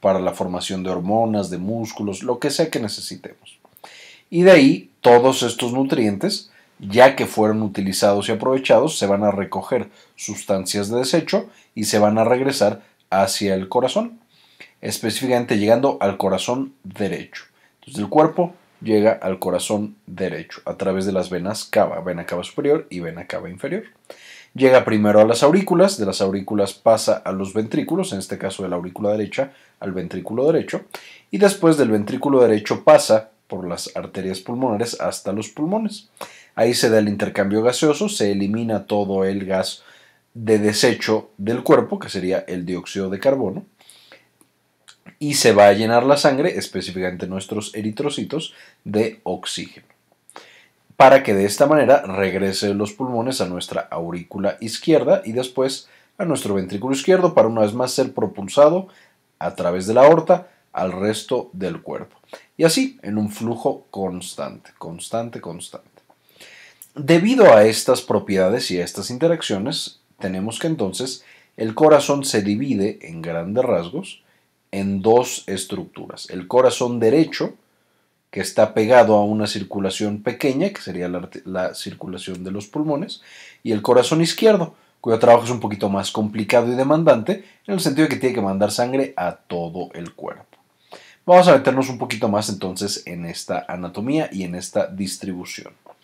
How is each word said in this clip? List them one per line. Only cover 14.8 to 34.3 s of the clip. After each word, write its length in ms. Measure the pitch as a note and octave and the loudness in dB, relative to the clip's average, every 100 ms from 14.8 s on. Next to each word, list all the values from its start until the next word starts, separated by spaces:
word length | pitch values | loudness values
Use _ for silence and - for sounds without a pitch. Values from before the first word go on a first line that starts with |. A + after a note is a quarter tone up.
específicamente 760 | A2 - A2+ G#2+ C3 B2 A#2+ A2 | -10 -6 -6 -4 -2 0 0 0
llegando 400 | G#2 A#2 C#3 - | 2 4 2 0
al 160 | G2+ F#2+ | -2 -2
corazón 560 | G2 F#2 - B2 C3+ - | -2 -2 -2 -4 -6 -12
derecho. 600 | F#2+ F2 G2 E2 - - - _ _ _ | -16 -6 -6 -6 -10 -18 -20 _ _ _
Entonces, 240 | - C3+ | -14 -10
el 60 | G2+ | 0
cuerpo 420 | D3+ D#3 - F3 - _ _ | 2 2 2 -4 -6 _ _
llega 320 | A2 G#2+ A2 | 0 2 4
al 260 | - F#2+ F#2+ | 2 -2 -6
corazón 560 | F#2 F2+ - G#2+ G#2 - - | -4 -4 -2 -4 -6 -12 -16
derecho 540 | F2+ F#2 D#2+ E2+ - | -8 -6 -6 -12 -14
a 120 | - F2+ | -12 -6
través 300 | F#2+ F#2+ F#2+ | -4 -2 -2
de 60 | |
las 180 | F#2 F2+ | -2 -4
venas 340 | F2+ F2+ G#2+ | -6 -6 -8
cava, 360 | - A2 F2 E2+ | -2 0 0 -2
vena 260 | F2+ E2+ E2+ | -8 -8 -8
cava 160 | F2+ | -8
superior 460 | F2 - C#3+ D#3 - | -8 -4 0 0 -2
y 80 | F2+ | -10
vena 300 | E2 E2 F2+ | -10 -10 -12
cava 200 | F#2 F2+ | -12 -10
inferior. 360 | F#2 C#3 F#3+ - _ - - - - - | -10 -8 -8 -10 _ -20 -20 -20 -20 -14
Llega 300 | B2 C3 B2+ | 2 6 6
primero 360 | A2 G#2+ G#2 G#2+ | 6 2 6 6
a 40 | |
las 200 | A2 A#2+ | 6 6
aurículas, 540 | D3 F#3 F#3+ E3+ G3 D3+ | 4 4 2 4 2 2
de 60 | |
las 160 | G2 - | -4 -2
aurículas 540 | G2 G2 G2 G#2 G2 | -2 -2 -2 -2 -2
pasa 480 | - A#2 A2+ - F2+ | 0 2 2 2 -2
a 60 | - | -2
los 240 | F#2+ F#2+ | -6 -4
ventrículos, 580 | G#2+ A2+ D3+ C3+ F3 F3+ | -4 -4 -4 -2 -4 -4
en 60 | G2 | -8
este 200 | - F#2+ | -8 -8
caso 260 | G2 - | -8 -8
de 40 | F#2+ | -6
la 60 | |
aurícula 360 | F2+ F2+ F2+ G#2 | -6 -8 -4 -2
derecha 420 | G#2+ G2+ - C3+ - _ - | -2 -4 -4 -6 -8 _ -14
al 140 | G#2 | -10
ventrículo 580 | F#2 E2+ F#2 - A2+ C#3+ | -8 -8 -10 -6 -2 2
derecho, 320 | D#3+ - E3+ - - - - _ | 0 -2 -8 -12 -20 -20 -20 _
y 80 | F#3+ | 2
después 380 | G3 G3 E3 D3+ | 2 4 4 4
del 160 | B2 | 4
ventrículo 500 | G#2+ G#2 C3 C#3+ C3+ | 0 -2 -4 2 4
derecho 400 | A#2 G#2+ - A2+ | 4 4 0 2
pasa 480 | - D3+ - A2 - _ _ | 6 6 6 2 0 _ _
por 220 | F#2+ F2+ | -10 -8
las 280 | E2+ - F#2 | -10 -10 -12
arterias 440 | F2+ G2 F#2+ | -10 -8 -8